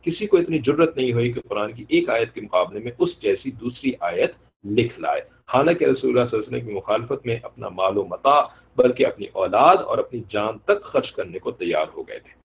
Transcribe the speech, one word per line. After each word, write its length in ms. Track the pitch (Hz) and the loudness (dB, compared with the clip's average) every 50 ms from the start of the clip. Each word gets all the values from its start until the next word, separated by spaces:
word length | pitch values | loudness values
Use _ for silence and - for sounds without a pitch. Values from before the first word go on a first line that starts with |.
کسی 260 | _ 170 165 - 214 | _ -4 -4 -4 2
کو 100 | 208 - | 4 4
اتنی 220 | 175 170 165 160 151 | 4 4 2 -2 0
جرت 380 | 113 127 147 151 170 160 - | 2 2 4 4 2 2 2
نہیں 160 | 139 131 127 117 | 0 0 0 2
ہوئی 180 | 117 120 120 | 0 0 0
کہ 100 | 120 120 - - | -2 -4 -8 -6
قرآن 220 | 104 104 104 107 | -4 -4 -4 -4
کی 140 | 113 120 107 - | -6 -12 -4 0
ایک 200 | 156 170 170 - | 0 2 2 2
آیت 240 | 113 117 113 113 _ | 0 0 0 -2 _
کے 80 | 113 | -14
مقابلے 380 | 107 104 - 92 87 87 98 104 | -10 -2 0 0 0 0 -4 -10
میں 120 | 113 123 120 - | -10 -10 -2 -2
اس 220 | - - - _ | -2 -2 -2 _
جیسی 300 | - 104 95 - - 135 | 0 0 0 0 -2 -10
دوسری 400 | 120 110 113 123 123 - - 131 123 - | -10 -8 -8 -10 -8 -4 -4 -4 -4 -2
آیت 320 | 87 87 85 - 143 170 - _ _ _ _ _ _ | -4 -2 0 0 0 0 -2 _ _ _ _ _ _
لکھ 360 | 101 104 120 - 90 - 90 | -2 0 0 0 0 -2 -6
لائے۔ 220 | 82 71 73 73 - - _ _ _ - - | -4 -2 -2 -2 -4 -10 _ _ _ 0 2
حالانکہ 320 | 127 143 165 175 170 143 | 2 4 4 2 2 2
رسول 320 | 135 131 - 131 127 123 | 2 2 2 0 0 2
اللہ 120 | 123 120 120 | 2 2 2
صلی 100 | 120 110 | -2 -4
اللہ 80 | 107 | -4
علیہ 100 | - 120 | -4 -6
وسلم 120 | 123 120 110 | -8 -6 -6
کی 60 | 104 | -8
مخالفت 500 | 95 - - 107 110 117 120 143 - - | -8 -2 -2 -2 -2 0 -4 -8 -6 -4
میں 120 | 123 117 117 - | -4 -4 -4 -6
اپنا 260 | - _ - 107 98 | -14 _ -12 -12 -10
مال 280 | 90 92 92 95 98 | -4 0 0 0 2
و 80 | 101 95 | 0 -2
متاع 360 | 90 92 - - 135 143 147 139 - - - _ _ _ | -2 -6 0 2 4 4 4 4 0 -6 -20 _ _ _
بلکہ 280 | 123 123 123 123 - 123 | 2 4 4 4 2 0
اپنی 200 | 113 - - 101 - | 0 0 -6 -12 -8
اولاد 460 | _ 95 95 90 92 110 135 160 185 | _ -2 -2 2 4 6 6 6 6
اور 200 | 196 - - 117 | 4 2 -2 -2
اپنی 240 | 110 104 - 127 117 104 - | -2 -2 -4 -8 -12 -12 -6
جان 280 | - 104 104 110 110 | -4 -2 -2 -2 -6
تک 260 | 107 _ - 202 202 - | -6 _ 0 0 0 0
خرچ 280 | - - 135 - - | -2 -2 -2 -2 -2
کرنے 280 | - - 92 90 85 92 | -8 -10 -10 -8 -10 -8
کو 120 | - - | -8 -8
تیار 340 | - - 90 85 82 76 78 80 - | -8 -6 -4 -2 0 -2 -2 -4 -6
ہو 80 | 78 65 | -14 -12
گئے 160 | - 55 58 | -12 -14 -16
تھے۔ 120 | _ - - _ _ _ | _ -20 -20 _ _ _